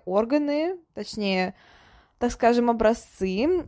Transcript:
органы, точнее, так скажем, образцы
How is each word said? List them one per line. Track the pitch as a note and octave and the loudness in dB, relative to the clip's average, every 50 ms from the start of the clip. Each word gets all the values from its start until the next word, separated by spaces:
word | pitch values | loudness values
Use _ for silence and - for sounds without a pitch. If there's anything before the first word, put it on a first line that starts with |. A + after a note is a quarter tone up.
| - | -4
органы, | - F3+ G3+ A3+ A#3 C#4 D4+ D4 C#4+ C#4+ D4 D#4 F4 F#4+ F4+ E4 _ _ | -2 0 0 2 2 2 0 0 0 -2 -2 -2 -2 -4 -8 -12 _ _
точнее, | - G#3+ - - A3 G#3 G3 F#3+ F#3 F#3 F#3 - _ _ - - - _ _ - - _ _ _ - | -12 -12 -10 -8 -4 -2 0 0 0 0 -2 -6 _ _ -20 -20 -20 _ _ -20 -20 _ _ _ -4
так | - A#3+ A#3 | -4 -4 -2
скажем, | - - A3+ A#3+ A#3+ A#3+ A#3+ | 2 2 4 4 4 4 2
образцы | A#3 A3+ A3+ G#3+ A#3 - - - - - F#3+ F#3+ F#3+ F#3+ A#3+ D#4 F#4 F4+ D#4 | 2 2 2 2 2 0 -4 -12 -10 -6 -4 -4 -2 0 0 0 0 0 -2